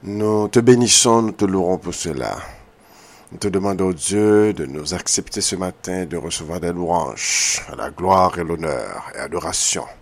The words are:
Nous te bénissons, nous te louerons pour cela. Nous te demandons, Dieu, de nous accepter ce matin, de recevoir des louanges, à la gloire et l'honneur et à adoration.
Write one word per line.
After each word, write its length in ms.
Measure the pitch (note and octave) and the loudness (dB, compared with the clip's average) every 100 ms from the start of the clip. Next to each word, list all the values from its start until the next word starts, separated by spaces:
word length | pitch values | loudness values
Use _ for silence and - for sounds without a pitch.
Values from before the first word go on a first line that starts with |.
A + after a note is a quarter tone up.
Nous 440 | G2 G#2 G#2+ G#2+ G#2 | -8 -2 2 2 4
te 120 | A#2+ | 4
bénissons, 640 | A#2+ B2 A#2+ - A#2+ A#2 | 8 8 8 4 6 4
nous 100 | A2 | 4
te 140 | F#2+ G2+ | 0 0
louerons 320 | F#2+ F2 F#2 | 2 2 0
pour 160 | F2 | -4
cela. 440 | F2 F2 C#2 A1+ G1+ - - - _ _ - - - - | -8 -8 -6 -6 -8 -12 -20 -20 _ _ -20 -20 -20 -20
Nous 60 | - | -6
te 100 | G#2 | -2
demandons, 420 | F#2+ G2+ F#2 F#2+ | 0 -2 0 -2
Dieu, 640 | E2+ - G2+ G#2+ G#2 G#2+ | -2 -2 2 6 6 4
de 120 | F#2 C#2+ | 0 -6
nous 280 | C#2+ D2+ | -6 -6
accepter 480 | F2 - - F2+ - | -6 -2 -4 -2 -4
ce 140 | G2 F#2 | -4 -2
matin, 500 | F#2 - - F#2 F2 | -6 -6 -6 -6 -4
de 120 | F2 | -6
recevoir 420 | E2 - D#2 F2 | -6 -8 -8 -6
des 120 | F2 | -4
louanges, 920 | F2 E2+ E2+ C#2+ G#1+ - - - - - | -4 0 0 -2 -6 -4 -2 -2 -4 -8
à 40 | - | -10
la 140 | - | -10
gloire 500 | D#2 F2+ F#2+ F#2 F2 | -4 2 4 4 0
et 40 | |
l'honneur 680 | E2 E2 D#2+ C2+ - - - - | -4 -4 -4 -4 -6 -10 -12 -12
et 40 | |
à 40 | |
adoration. 640 | - F2+ - - - - B1 - | -8 -6 -6 -4 -2 -4 -8 -16